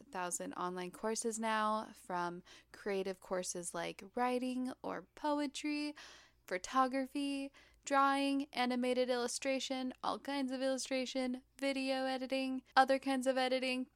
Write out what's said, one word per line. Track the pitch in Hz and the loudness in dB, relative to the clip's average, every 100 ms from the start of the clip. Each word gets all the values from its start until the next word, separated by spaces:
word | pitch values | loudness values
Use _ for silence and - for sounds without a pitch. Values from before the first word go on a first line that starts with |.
| - | -10
thousand | 190 180 175 185 | -6 -4 -4 -6
online | - 180 185 180 | -4 -4 -4 -6
courses | - 220 226 233 220 | -4 -2 0 -2 -2
now, | 226 220 214 214 220 - - | 0 2 2 0 -4 -12 -6
from | 180 175 175 - - - | -2 -2 -6 -14 -20 -20
creative | - 214 196 190 185 | -10 -2 -2 -2 -4
courses | - 185 180 180 175 | -4 -4 -2 -6 -6
like | 175 170 165 196 - | -4 -4 -6 -8 0
writing | 247 247 254 254 254 - | 2 2 0 -2 -4 -6
or | - 185 180 | -6 -6 -8
poetry, | - 302 294 294 - 302 294 294 294 - - - _ - | -6 -2 0 0 -2 -4 -2 -4 -8 -14 -20 -20 _ -6
photography, | 180 - 262 262 269 262 285 277 277 277 - - _ - | -6 0 2 2 2 -2 -4 -4 -4 -6 -10 -20 _ 0
drawing, | 277 277 277 277 277 277 | 4 4 4 2 2 -2
animated | - 247 247 254 254 254 | 0 0 2 2 2 2
illustration, | 247 240 - 269 269 - 262 254 - | 2 0 -2 0 0 0 -2 -4 -2
all | - 214 | -2 -2
kinds | - 277 262 | -2 -2 -2
of | 262 | 0
illustration, | 269 262 - 262 254 262 254 254 - - | 0 0 0 -2 -2 -2 -2 -4 -8 -4
video | 277 269 262 262 262 | -2 0 0 0 0
editing, | 262 262 269 262 262 - 269 | -2 0 -2 0 -4 2 6
other | 262 269 | 8 6
kinds | 269 269 254 | 4 2 2
of | 254 | 2
editing, | 254 262 262 254 254 | 2 2 2 -2 -4